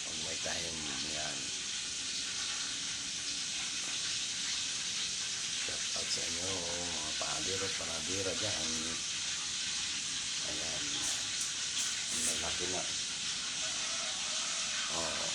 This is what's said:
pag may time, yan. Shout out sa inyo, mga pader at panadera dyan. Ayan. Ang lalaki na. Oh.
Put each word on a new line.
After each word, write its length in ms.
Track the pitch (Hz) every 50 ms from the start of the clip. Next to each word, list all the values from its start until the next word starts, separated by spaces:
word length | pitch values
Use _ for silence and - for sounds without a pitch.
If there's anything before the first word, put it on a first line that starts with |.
| -
pag 140 | - - - - -
may 100 | 78 - -
time, 360 | 82 80 82 85 82 80 80 78 76 71 67 69 78
yan. 320 | 78 76 73 73 73 69 65 65 - - - - - - - - - - - - - - - - - - - - - - - - - - - - - - - - - - - - - - - - - - - - - - - - - - - - - - - - - - - - - - - - - - - - - - - - - - - - - - - - - - 87
Shout 200 | 87 - - - - -
out 80 | 87 87
sa 180 | 87 90 90 90 87
inyo, 240 | 87 85 90 95 98 90 85 85 85 87 87
mga 300 | 87 87 85 - - -
pader 440 | - - 78 76 78 80 87 92 - 98
at 100 | 95 - -
panadera 540 | 85 82 82 82 78 80 92 98 98 92 87
dyan. 340 | 82 101 104 - 85 - 82 80 80 80 82 80 80 - - - - - - - - - - - - - - - - - - - - - - - - - - - - - -
Ayan. 340 | 302 302 285 - - 311 311 285 285 285 - - - - - - - - - - - - - - - - - - - - - -
Ang 120 | - - - -
lalaki 380 | 82 80 80 82 - - 180 90 92
na. 80 | 87 85 - - - - - - - - - - - - - - - 640 622 - - - 622 640 640 659 640 - - - - - - - - - - - - - - - - - 87
Oh. 280 | 82 78 78 78 80 82 82